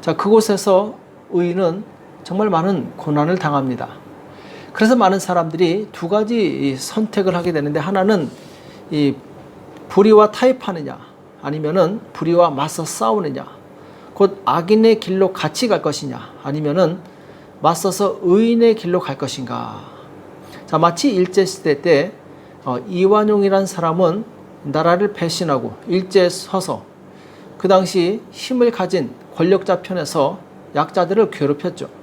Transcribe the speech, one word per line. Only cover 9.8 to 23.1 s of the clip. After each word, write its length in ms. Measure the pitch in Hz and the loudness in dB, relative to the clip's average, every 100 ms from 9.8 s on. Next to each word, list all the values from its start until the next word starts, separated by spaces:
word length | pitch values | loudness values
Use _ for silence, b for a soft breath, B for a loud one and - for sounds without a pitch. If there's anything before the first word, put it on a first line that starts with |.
| - | -2
불의와 420 | - 202 214 208 | 4 6 8 6
타협하느냐, 680 | - 254 262 - 175 139 127 - - - - | 4 0 0 -4 -8 -10 -12 -18 -20 -20 -14
아니면은 580 | 139 151 151 180 170 220 - | -8 -6 -2 2 2 0 -12
불의와 380 | - 156 170 175 | -8 0 4 4
맞서 340 | 135 151 - | 2 -6 -6
싸우느냐, 600 | 160 - 226 220 165 135 - - - - B B B | -8 -4 -2 0 -2 -8 -12 -20 -20 -20 B B B
곧 260 | - 196 190 | 0 0 0
악인의 560 | - 147 170 214 226 220 | -2 -2 2 4 6 4
길로 320 | 202 190 190 | 0 0 0
같이 360 | 190 151 - 247 | 0 -6 -2 0
갈 140 | 180 | 0
것이냐, 500 | 165 143 143 120 - - | -2 -6 -8 -12 -16 -16
아니면은 560 | 143 147 151 156 175 180 - B B B B B | -8 -4 -2 2 0 0 -12 B B B B B
맞서서 600 | 151 165 196 180 202 - | 0 0 -2 0 -2 0
의인의 540 | 180 185 226 233 233 220 | 2 4 4 4 4 2
길로 240 | 175 180 | 0 -2
갈 180 | - 139 | -2 -8
것인가. 640 | 139 - 123 120 120 107 - - - - - - B B - | -8 -8 -8 -8 -10 -12 -18 -20 -20 -20 -20 -20 B B -4
자, 120 | 156 | 2
마치 360 | 170 165 285 | 2 2 0
일제시대 680 | 196 180 202 185 - 165 147 | 2 2 2 0 -2 -2 -2
때, 300 | 175 147 175 - - B B B | 2 2 2 -6 -20 B B B
어, 140 | - 123 208 | -8 -8 -6
이완용이란 800 | 180 190 | 0 2